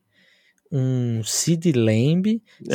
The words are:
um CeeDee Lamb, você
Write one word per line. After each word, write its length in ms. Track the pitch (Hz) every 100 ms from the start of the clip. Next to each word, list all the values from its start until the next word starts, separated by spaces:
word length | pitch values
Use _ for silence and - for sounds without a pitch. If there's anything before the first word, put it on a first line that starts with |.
| _ _ _ _ _ _ _
um 520 | 139 131 127 120 113
CeeDee 480 | 107 - 156 165 175
Lamb, 680 | 123 110 110 139 175 208 226 - -
você 120 | -